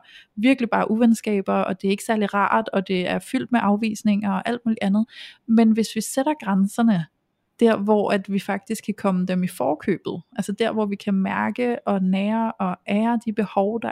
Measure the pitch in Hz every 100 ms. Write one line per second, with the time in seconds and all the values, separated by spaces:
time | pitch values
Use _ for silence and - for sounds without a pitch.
0 | - - _ - 233 262 226 196 185 220
1 | 233 226 - 202 190 196 190 190 196 202
2 | - 220 202 202 196 226 220 196 185 185
3 | 180 185 - 254 240 240 202 208 220 214
4 | 214 202 208 190 - 240 226 220 202 202
5 | 226 - - - - 226 226 220 214 220
6 | - - 269 302 214 196 196 - 233 190
7 | 160 _ _ _ _ _ 233 214 202 214
8 | - 208 196 196 - 196 - 220 - 202
9 | 202 185 185 185 180 - 254 302 - 165
10 | - 170 - - 202 202 226 220 214 202
11 | - 196 190 196 214 214 247 240 - 196
12 | 185 190 202 226 226 - 190 180 - 202
13 | 226 240 226 214 202 - 196 226 156